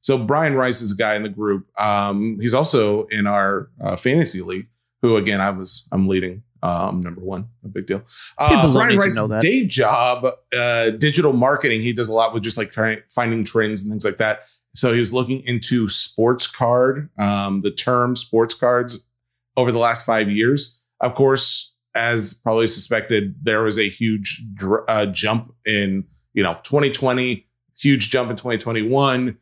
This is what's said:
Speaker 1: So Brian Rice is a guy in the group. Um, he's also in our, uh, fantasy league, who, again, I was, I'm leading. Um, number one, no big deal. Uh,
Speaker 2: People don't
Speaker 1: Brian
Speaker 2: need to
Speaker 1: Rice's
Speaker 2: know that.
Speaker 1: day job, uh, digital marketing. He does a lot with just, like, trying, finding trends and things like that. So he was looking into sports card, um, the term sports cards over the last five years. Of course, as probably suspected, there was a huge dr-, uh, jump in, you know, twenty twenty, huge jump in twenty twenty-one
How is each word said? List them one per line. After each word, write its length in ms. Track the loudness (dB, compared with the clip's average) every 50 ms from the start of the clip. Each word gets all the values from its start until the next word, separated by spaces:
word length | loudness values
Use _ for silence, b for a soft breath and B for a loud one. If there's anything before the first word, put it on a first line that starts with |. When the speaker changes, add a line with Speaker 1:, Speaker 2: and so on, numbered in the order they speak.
Speaker 1:
So 160 | 2 0 0 0
Brian 340 | 2 0 0 2 2 2 2
Rice 280 | 2 2 0 0 -2
is 100 | -4 -4
a 40 | -2
guy 200 | 0 0 0 0
in 80 | -2 -4
the 60 | -6
group. 380 | -6 -4 -2 0 0 -2 -4 _ _ -2
Um, 560 | 0 2 2 2 0 0 -2 -2 -2 -4 -4 -2
he's 120 | -2 0 2
also 520 | 2 2 2 2 2 4 4 2 0 -2
in 200 | -4 -2 0 0
our, 440 | 2 2 2 2 2 0 -2 -4 -8 _ -8
uh, 140 | -6 -4 -4
fantasy 460 | -2 0 2 2 2 2 0 -4 -8
league, 260 | -8 -8 -8 -8 -10 _ _ _ _ _ _ _
who, 140 | 2 4 4
again, 240 | 4 2 0 0 0
I 80 | 0 0
was, 380 | -2 -4 -8 -10 -10 -10 -10 _
I'm 160 | 0 0 2
leading. 360 | 2 2 0 -2 -4 -10 -14 -20 _ _ _ -4
Um, 380 | -4 -2 -2 -4 -4 -4 -6
number 200 | -6 -8 -10 -10
one, 260 | -10 -8 -8 -8 -10 -12 -16 _ -20
no 60 | -12
big 160 | -12 -12 -8
deal. 160 | -6 -8 -8 -8 B B B B B B
Uh, 120 | -2 2 4
Speaker 2:
People 140 | 4 6 6
don't 100 | 6 4
Speaker 1:
Brian 160 | 4 4 4
Speaker 2:
need 60 | 4
to 40 | 4
Speaker 1:
Rice's 140 | 4 2 2
Speaker 2:
know 120 | 0 -2
that. 140 | 0 0 0 2
Speaker 1:
day 200 | 2 2 2 0
job, 600 | 0 0 2 2 4 4 2 2 2 0 0 -2 -4 -4 -4 _ _ -4
uh, 320 | -2 0 0 0 2 2 0
digital 420 | 0 2 0 2 2 4 4 4
marketing. 500 | 4 4 4 2 2 2 0 0 0 0
He 120 | 0 -2 -2
does 160 | -2 -2 0
a 40 | 2
lot 200 | 2 2 2 0
with 80 | -2
just, 160 | -4 -4 -4
like, 140 | -4 -6 -6
trying, 280 | -2 -2 0 0 -2 -4 -8 _
finding 340 | -4 -2 -2 0 -2 -2 -4
trends 400 | -2 0 0 0 0 -2 -4 -6
and 80 | -6
things 120 | -6 -2 -2
like 140 | -4 -2
that. 240 | 0 0 -2 -2 b b b b b b _ _
So 180 | -2 0 2
he 80 | 2 2
was 140 | 0 0 0
looking 280 | -2 -2 -2 -4 -6 -4
into 420 | -4 -4 -4 -2 0 0 0 2
sports 600 | 0 -2 -4 -6 -6 -2 0 2 2 2 0 -2
card, 640 | -10 -4 -2 0 2 2 2 2 2 0 -2 -8 -12 _ -4
um, 420 | -2 -2 0 -2 -2 -2 -4 -2
the 80 | -2 -4
term 440 | -4 -4 -2 0 2 2 2 0 -2
sports 400 | -4 -6 -2 0 0 0 0 -2
cards 440 | 0 0 2 2 2 0 -2 -8 -14 _ _ _ _ _ _ _ _ _ _ _
over 160 | 0 0 2
the 60 | 2
last 260 | 2 2 2 0 0 0
five 280 | 0 2 2 2 0
years. 480 | 2 2 2 2 2 0 -2 -6 -10 _ _ _ _ _
Of 140 | -4 -2 2
course, 600 | 2 4 4 4 2 0 -2 -4 -6 -8 -12 _ _ _ _ _
as 400 | -2 -2 0 0 -2 -2 -4 -8
probably 340 | -6 _ 0 2 2 2
suspected, 680 | 0 0 -4 -4 -2 -2 -4 0 0 0 0 0 -2 -8 -4 -2
there 180 | 0 2 2
was 160 | 2 0 0
a 100 | 0 -2
huge 560 | -2 -2 -2 -2 -2 -2 -2 -4 -6 -8 -8 -12 -16 -12
dr-, 280 | -6 -2 0 0 0 0
uh, 180 | 0 0 0 0
jump 480 | -2 -2 -2 -2 0 -2 -2 -4 -6 -20 _ _
in, 420 | -2 0 0 0 0 -2 -4 -6 _ _ _ _ _ _
you 80 | 0 0
know, 140 | 0 -2 -4 -6
twenty 260 | -2 0 2 2 2
twenty, 580 | 0 0 0 0 0 0 -2 -2 -4 -6 _ _ _ _ _ _ _ 0
huge 300 | 2 2 2 2 2 0
jump 220 | 0 -2 0 -2
in 40 | -6
twenty 220 | -8 -4 -4 -4
twenty-one 800 | -4 -2 -4 -4 -2 -2 0 2 2 2 2 2 0 -2 -4 -6 _